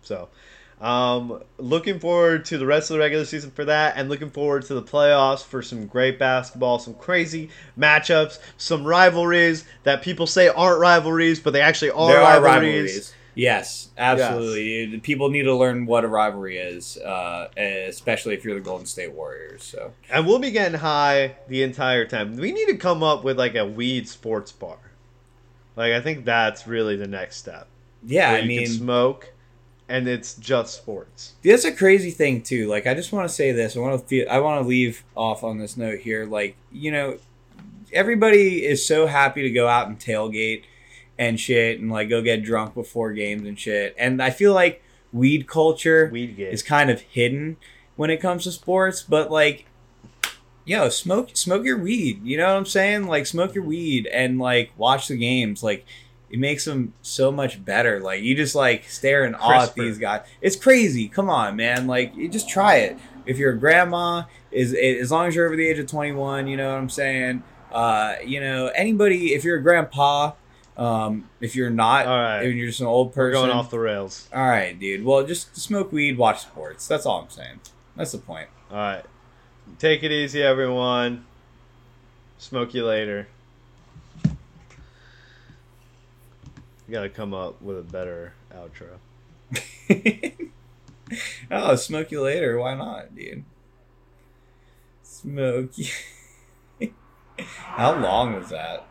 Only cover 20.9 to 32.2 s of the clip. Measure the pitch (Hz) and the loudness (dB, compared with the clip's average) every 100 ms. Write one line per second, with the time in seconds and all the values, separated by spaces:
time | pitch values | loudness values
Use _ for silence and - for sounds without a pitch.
20.9 | 147 143 139 135 135 - 131 135 127 131 | 2 4 4 0 -4 -8 -2 -2 -2 0
21.9 | 127 113 120 104 117 180 392 427 277 180 | 0 0 -4 -6 -6 -6 -2 0 0 0
22.9 | 170 156 151 127 127 123 113 104 107 120 | 2 2 2 0 0 0 0 -4 -4 -4
23.9 | 127 104 - 117 110 104 - 87 78 - | -4 -8 -12 -6 -6 -6 -16 -16 -16 -20
24.9 | _ _ _ _ _ _ _ _ - 117 | _ _ _ _ _ _ _ _ -4 0
25.9 | 117 127 156 120 117 110 110 - 113 110 | 0 -2 -6 0 2 2 -2 -8 -2 -2
26.9 | 101 101 98 92 - - 87 - _ _ | -2 -6 -8 -10 -12 -16 -18 -20 _ _
27.9 | _ 113 147 170 110 117 120 120 117 123 | _ -2 2 4 2 0 -2 -2 -4 0
28.9 | 123 127 135 - - _ _ _ _ _ | 2 2 0 -12 -20 _ _ _ _ _
29.9 | 127 123 123 - - 113 131 117 - - | -4 -2 -4 -8 -16 -2 -2 -2 -10 -12
30.9 | 98 - - - _ 170 233 320 - 190 | -12 -12 -20 -20 _ 4 6 4 2 4
31.9 | 196 180 170 | 4 2 0